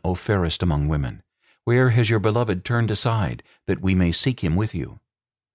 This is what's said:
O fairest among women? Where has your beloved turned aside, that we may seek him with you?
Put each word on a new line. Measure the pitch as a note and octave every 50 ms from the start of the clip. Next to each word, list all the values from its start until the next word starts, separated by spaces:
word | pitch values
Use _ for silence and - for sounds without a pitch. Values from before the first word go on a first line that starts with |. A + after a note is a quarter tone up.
| -
O | F2 F2+
fairest | - - - G#2 G2 F2 D#2+ - - F#2
among | F2 D2+ D2 D2 D2+
women? | D#2+ D2 C2+ B1+ - - - _ _ _ _ _ _ _ -
Where | A#2+ A#2+ B2 C3 B2+
has | A2 B2+ A#2 G#2+
your | A2+ G#2+
beloved | F#2+ A2 G#2+ A#2+ A#2+ G#2+ F#2 F2+ -
turned | - B2 A#2 A2+ G#2
aside, | G#2+ - - A#2+ A2+ A2 F#2+ C2 A#1 - - _ _ _ _
that | - F#2 E2+
we | F#2 F#2+ F#2+
may | F#2 F2+ E2+ E2
seek | - - C3+ B2 - -
him | D#2+ D#2+
with | F#2 A2 G#2+ -
you? | E2+ B1+ - - - _ _ _ _ _ _ _ _ _ _ _